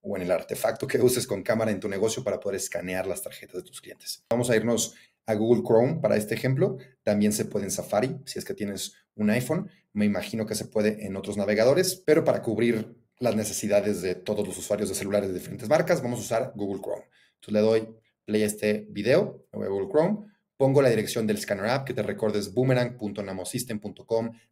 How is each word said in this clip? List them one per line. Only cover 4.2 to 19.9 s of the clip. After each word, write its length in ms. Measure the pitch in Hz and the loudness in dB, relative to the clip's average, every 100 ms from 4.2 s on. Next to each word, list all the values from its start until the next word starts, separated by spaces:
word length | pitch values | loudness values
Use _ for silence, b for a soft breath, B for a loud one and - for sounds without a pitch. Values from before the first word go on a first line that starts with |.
| _ | _
Vamos 180 | 120 123 | 0 2
a 80 | 113 | 2
irnos 380 | 110 113 - B B B - | 2 -2 -2 B B B -4
a 80 | |
Google 280 | 107 113 117 | 0 4 4
Chrome 380 | - 113 127 165 | 6 4 4 2
para 160 | 107 107 | 0 0
este 180 | 104 | 0
ejemplo. 440 | 113 131 135 190 190 B B | -2 0 2 0 -2 B B
También 320 | - 104 104 | 0 4 4
se 100 | 104 | 2
puede 220 | 107 104 101 | -2 -4 -4
en 40 | |
Safari, 460 | 87 87 101 131 - | -6 0 0 0 -4
si 140 | - - | -8 -10
es 80 | - | -8
que 80 | |
tienes 400 | 95 101 98 - b b | -6 -6 -6 -10 b b
un 140 | - 104 | -2 2
iPhone. 400 | 117 131 170 208 B B | 2 0 -2 -4 B B
Me 140 | 104 104 | 0 2
imagino 400 | 95 - 113 107 | 0 -4 -4 -4
que 80 | |
se 100 | 107 | -4
puede 400 | 113 110 107 107 | -4 0 2 0
en 120 | 101 95 | -6 -6
otros 200 | 95 101 | -4 -2
navegadores, 600 | 101 107 117 156 185 - | 0 4 6 4 2 -2
pero 280 | - 151 | 2 4
para 160 | 143 113 | 4 0
cubrir 560 | - 104 120 110 107 - _ _ | 0 0 2 2 -4 -14 _ _
las 180 | 120 107 | 0 0
necesidades 640 | 107 - 104 104 101 95 | -2 -4 2 2 2 0
de 140 | 92 | -2
todos 340 | 90 - 101 101 | -4 -4 -2 -2
los 80 | 90 | -6
usuarios 320 | - 104 98 | -4 -2 0
de 60 | |
celulares 340 | 92 98 101 98 | -2 0 0 0
de 60 | |
diferentes 340 | 90 - - 107 | -6 -8 -10 0
marcas, 340 | 156 170 165 | 2 4 0
vamos 180 | 120 117 | 0 -6
a 20 | |
usar 300 | - 117 - 98 | -2 -2 -2 -6
Google 240 | 98 98 | -6 -6
Chrome. 240 | - - - b b | -6 -8 -10 b b
Entonces 180 | b - | b -2
le 80 | 107 | 2
doy 340 | 110 113 110 - _ _ | 4 4 0 -14 _ _
play 180 | - 107 | -2 0
a 40 | 104 | 0
este 400 | 104 107 104 - | 0 0 0 -4
video, 580 | 101 101 151 208 - _ | -4 2 4 2 -6 _
me 60 | 107 | -8
voy 80 | 101 | -4
a 40 | |
Google 180 | 98 95 | -4 0